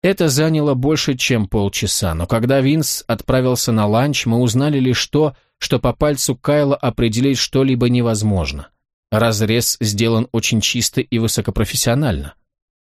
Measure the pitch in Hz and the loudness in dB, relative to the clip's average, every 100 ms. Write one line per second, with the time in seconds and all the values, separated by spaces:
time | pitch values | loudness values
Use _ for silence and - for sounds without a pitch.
0 | 180 190 165 131 156 156 147 131 139 151 | 0 2 0 2 2 2 0 2 0 0
1 | - 127 - 120 101 110 98 - 104 - | -2 -2 0 0 0 -2 -2 -2 -4 -2
2 | 95 80 85 113 120 139 135 156 147 - | -2 -2 -2 0 2 2 2 0 -2 -6
3 | - 113 - 131 127 123 - 110 104 110 | -6 -6 0 0 2 0 0 0 2 2
4 | 143 139 117 117 123 120 147 143 127 123 | 0 -2 0 2 2 2 0 2 0 0
5 | - 147 151 - _ _ - 131 127 - | 0 0 0 -2 _ _ -4 0 0 0
6 | 151 139 - 123 - 147 139 139 123 - | -2 0 -2 -2 0 2 2 0 -2 0
7 | 120 110 139 127 - 135 135 127 123 123 | 0 2 0 0 0 0 2 2 2 2
8 | 117 107 107 95 73 71 - _ _ _ | 0 0 0 0 -2 -8 -14 _ _ _
9 | _ 107 117 107 110 117 - - 110 101 | _ 0 0 0 0 0 0 -2 -2 0
10 | 113 113 - 113 - 110 - 120 - - | 2 2 0 -2 0 0 0 -2 -2 -4
11 | - 117 113 - 107 - 107 - - 123 | -2 -2 0 -2 -2 -2 -2 0 0 0
12 | 151 76 73 - _ _ _ _ _ | 0 -2 -8 -14 _ _ _ _ _